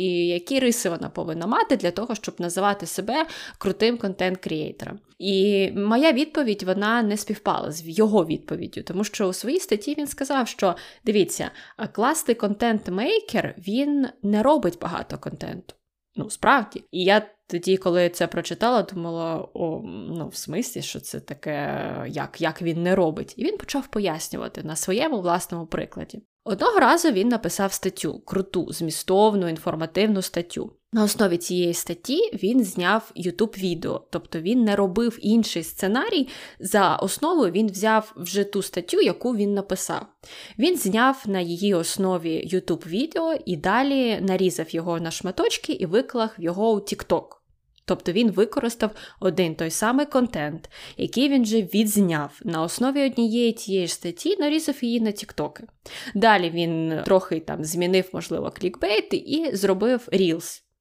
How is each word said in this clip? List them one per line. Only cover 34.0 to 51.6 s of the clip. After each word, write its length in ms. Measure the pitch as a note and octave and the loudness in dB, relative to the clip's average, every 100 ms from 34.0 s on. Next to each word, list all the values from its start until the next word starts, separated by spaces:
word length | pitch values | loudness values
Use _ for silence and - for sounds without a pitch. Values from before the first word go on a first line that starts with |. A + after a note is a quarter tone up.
| - | -6
тобто 300 | E3+ - E3+ | -10 -6 -6
він 240 | E3 B3 | 0 4
не 120 | A3 G3+ | 4 4
робив 440 | G3 F3+ A#3 A3 | 2 2 0 0
інший 420 | - A3+ A3 E3+ | 2 2 2 -2
сценарій, 640 | D#3+ - F#3+ A#3 G#4 G4 B3+ - - - | -6 -4 -2 0 0 0 -2 -6 -18 -12
за 360 | F#3+ G#3+ F3+ - | 0 4 4 2
основу 540 | F#3+ - D4+ F4 A3+ | -2 0 0 4 4
він 180 | F3 A3 | 2 0
взяв 460 | F#3 G#3+ A3 G#3+ - | 2 2 2 2 -8
вже 280 | F3 G3 | -6 -2
ту 180 | G3+ G3+ | 0 -2
статтю, 400 | F#3 - F3 F4 | -4 -4 -2 2
яку 340 | D4 F3 A#3+ A#3 | 4 2 0 0
він 180 | G3+ | 2
написав. 520 | G3+ G3 F#3+ - E3+ - _ - - - - | 0 -2 -4 -4 -6 -8 _ -20 -20 -14 0
Він 180 | C#4+ F4 | 2 2
зняв 460 | F#3+ G#3+ C4 C4+ G#3+ | 2 4 4 2 -2
на 140 | G3 | -2
її 340 | F3 E3+ G3+ | -2 0 2
основі 760 | F3+ E3 - F#3+ F3+ E3 D#3+ - | 2 0 0 0 0 0 -4 -2
YouTube-відео 800 | F#3 F3+ E3 D#3+ F3+ D#4+ F4+ E4 D#4 - | -2 -2 -4 -2 -2 -2 -2 -2 -2 -4
і 120 | F3 | -4
далі 640 | F#3 G#3+ C#4 C4+ B3 G3+ | 2 2 2 2 2 0
нарізав 480 | F#3+ F#3 F#3 E3+ E3 | 0 2 2 0 -4
його 300 | E3 E3+ E3+ | -4 -2 -2
на 120 | E3 | -4
шматочки 640 | - F3+ F#3 A4+ - - | -6 -6 0 0 0 -4
і 120 | - E3+ | -4 0
виклав 440 | G3 B3+ B3 A3 - | 0 0 -2 -4 -2
його 340 | E3+ F3 A3 | -4 0 2
у 40 | G#3+ | 2
TikTok. 640 | G3 - - E3+ - - _ _ _ _ - | -2 -6 0 -2 -2 -20 _ _ _ _ -4
Тобто 260 | F3+ - | -2 0
він 200 | F3+ A#3 | 2 2
використав 600 | F#3 A3 C#4 A#3 - G#3+ - - - | 4 2 2 -2 -2 -4 -4 -18 -4
один 360 | F#3+ E3+ F3 D#3 | -2 2 0 0
той 140 | E3 | -4
самий 360 | D#3+ G#3+ C4 D4 | 0 2 2 2
контент, 640 | C4 A#3+ F#3 D3 D#3+ - - - - | 2 2 -2 -6 -6 -14 -20 -16 -8
який 320 | D#3 A3 C#4 | -4 0 2
він 140 | C#4 | 4
вже 180 | A3 A3 | 4 2